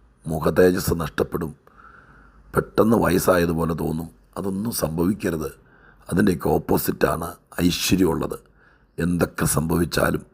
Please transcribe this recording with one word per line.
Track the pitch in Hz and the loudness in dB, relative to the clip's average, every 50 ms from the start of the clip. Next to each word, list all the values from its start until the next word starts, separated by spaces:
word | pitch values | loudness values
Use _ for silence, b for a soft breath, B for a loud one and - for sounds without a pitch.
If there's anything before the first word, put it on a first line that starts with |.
| _ _ _ _ - | _ _ _ _ -8
മുഖതേജസ് | 80 80 78 78 87 80 92 92 92 92 95 - - 87 | -6 -4 -2 0 0 4 4 4 4 4 2 0 -2 -2
നഷ്ടപ്പെടും, | 85 80 73 - - - - - 78 85 73 73 - _ b b b b b b b b b b b b b b b b b - | -2 -4 -6 -4 -4 -4 -4 -4 -6 -6 -6 -10 -14 _ b b b b b b b b b b b b b b b b b -2
പെട്ടെന്ന് | - - - - - 107 110 117 101 | -2 -2 0 2 2 4 4 4 4
വയസ്സായതുപോലെ | 82 82 87 95 - - 90 87 85 85 82 80 82 80 82 | 4 4 2 2 4 4 4 4 4 2 0 0 0 -2 -2
തോന്നും. | 78 80 80 80 80 82 82 - - _ _ - | -2 -2 -2 -2 -4 -6 -8 -12 -20 _ _ -10
അതൊന്നും | 90 92 98 95 95 107 117 - | -8 -6 -4 -4 -4 -4 -4 -4
സംഭവിക്കരുത്. | - - 76 80 85 85 95 107 - - 92 82 78 73 67 - - b b b b b b b b b b | -4 -4 -2 0 0 0 0 0 0 -2 -2 -2 -2 -4 -6 -10 -14 b b b b b b b b b b
അതിൻ്റെയൊക്കെ | - 90 104 98 87 - - 78 | 0 2 2 2 2 0 0 0
ഓപ്പോസിറ്റാണ് | 80 82 - - - 80 - - - - - 71 - - 87 85 - - _ - - - | 0 0 2 0 0 0 0 -2 -4 0 0 -2 0 -2 -6 -10 -12 -16 _ -12 -4 0
ഐശ്വര്യമുള്ളത്. | 90 90 85 - - - 98 90 95 82 80 73 69 - - - - _ b b b b b b b b b - | 0 0 2 0 -2 0 2 2 2 2 2 0 -4 -6 -8 -10 -14 _ b b b b b b b b b -6
എന്തൊക്കെ | 82 87 90 82 - - - - - 76 | -4 -2 0 0 -2 -2 -2 -4 -2 -2
സംഭവിച്ചാലും | - 76 78 82 82 85 87 73 - - - 82 82 - - - | -2 -2 -2 -2 -2 -2 -2 -2 -2 -2 -2 0 -2 -4 -6 -10